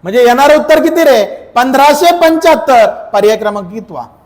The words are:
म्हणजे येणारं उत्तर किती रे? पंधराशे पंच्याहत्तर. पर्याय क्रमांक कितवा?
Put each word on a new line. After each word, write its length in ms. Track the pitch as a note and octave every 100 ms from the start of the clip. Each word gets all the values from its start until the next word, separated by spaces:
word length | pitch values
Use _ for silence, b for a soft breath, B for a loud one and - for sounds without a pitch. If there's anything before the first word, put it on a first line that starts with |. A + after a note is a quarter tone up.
म्हणजे 220 | F3+ A3
येणारं 340 | A#3+ B3 C#4+ D4+
उत्तर 240 | - D#4
किती 220 | D#4 E4
रे? 200 | D#4 A#3+ G3 - -
पंधराशे 640 | - C4 C4+ C#4+ C#4+ E4+ F4
पंच्याहत्तर. 680 | E4 D#4+ E4 D#4+ - B3 G#3+
पर्याय 500 | - - G3+ G3+ A3
क्रमांक 360 | G#3 G#3 F3+
कितवा? 320 | G#3+ G3 D3+ A#2 _